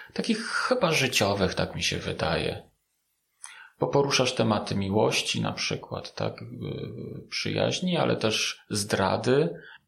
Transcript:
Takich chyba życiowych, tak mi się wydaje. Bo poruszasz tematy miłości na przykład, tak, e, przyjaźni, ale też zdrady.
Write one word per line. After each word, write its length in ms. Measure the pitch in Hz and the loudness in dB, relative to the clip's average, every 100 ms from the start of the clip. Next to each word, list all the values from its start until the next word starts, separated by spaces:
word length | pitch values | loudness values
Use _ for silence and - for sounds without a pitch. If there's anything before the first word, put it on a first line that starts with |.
| - | -6
Takich 260 | - - 220 - | -4 -2 -2 -2
chyba 440 | - - 254 175 | -2 0 2 2
życiowych, 600 | 147 127 - 101 101 90 | 2 2 4 2 4 2
tak 220 | - 85 - | 2 -2 -2
mi 80 | |
się 140 | - 92 | -2 -2
wydaje. 720 | - - 85 82 - - - _ _ _ _ _ _ _ - - - _ | -4 -2 0 0 0 -4 -10 _ _ _ _ _ _ _ -20 -20 -20 _
Bo 80 | - | 2
poruszasz 480 | 143 139 - 127 - | 2 4 4 2 2
tematy 400 | 117 104 - 101 | 2 2 0 -2
miłości 680 | 98 104 123 - - 117 | 2 4 4 2 0 -2
na 100 | 107 | -2
przykład, 640 | - - - - - - - | -2 -4 -4 -6 -10 -10 -6
tak, 260 | 52 - | -4 -4
e, 40 | - - 147 131 - - - - - | -10 -10 -8 -8 -8 -10 -10 -12 -10
przyjaźni, 680 | - - - - - 180 165 | -6 -4 0 2 0 0 2
ale 180 | 120 117 | 2 2
też 500 | 110 107 - - - | 0 0 -2 -6 -6
zdrady. 880 | 101 101 104 95 104 117 135 165 - - - | -4 0 0 2 2 4 4 2 -2 -14 -20